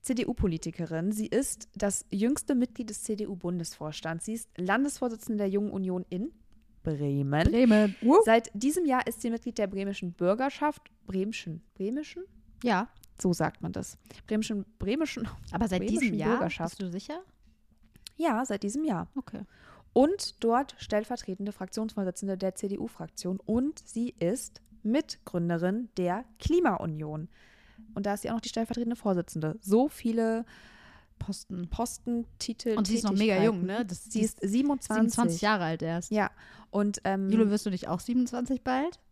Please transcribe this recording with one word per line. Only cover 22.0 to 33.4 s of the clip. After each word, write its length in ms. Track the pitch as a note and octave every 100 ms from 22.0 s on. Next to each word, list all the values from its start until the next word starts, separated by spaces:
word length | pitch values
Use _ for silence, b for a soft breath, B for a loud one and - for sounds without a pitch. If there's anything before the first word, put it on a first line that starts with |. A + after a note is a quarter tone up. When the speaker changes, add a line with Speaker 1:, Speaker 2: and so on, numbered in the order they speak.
| F#3 F3+ G3 F#3
Speaker 1:
der 180 | F#3+
C-D-U-Fraktion. 840 | F#3 G3+ G3 A3+ - D#3+ - F3+ F#3+
Und 340 | - A3+ C#4 -
sie 300 | - A3+ A#3+ -
ist 420 | E3+ B3+ - - _ -
Mitgründerin 1080 | G#3 C4+ D#4 - - F3 E3+ E3+ F3+ G#3+ A#3+ -
der 280 | F3 F#3+ B3+ -
Klimaunion. 880 | - E4+ D#4+ F#3 D#3+ D#3 D3+ D3+ E3 b b b b b b
Und 120 | -
da 80 | G3+
ist 80 | G#3
sie 80 | A3
auch 60 |
noch 60 | A3+
die 80 | -
stellvertretende 460 | - A3+ A#3 A#3
Vorsitzende. 640 | A#3+ G#3 F3+ E3 D#3+ D#3 A3
So 260 | G3 G#3+ C#4+
viele 560 | - A#3 A3+ A3+ A3+ A#3 B B B B B B _
Speaker 2:
Posten. 480 | - G3 - F3+ F3
Speaker 1:
Posten, 560 | - A#3+ - - A#3 A#3 -
Titel, 360 | - A3+ A#3 G#3+
Speaker 2:
Und 100 | G3
sie 80 |
ist 80 | A3+
noch 80 | A3
mega 240 | G3 A3
Speaker 1:
Tätigkeiten. 220 | F#3+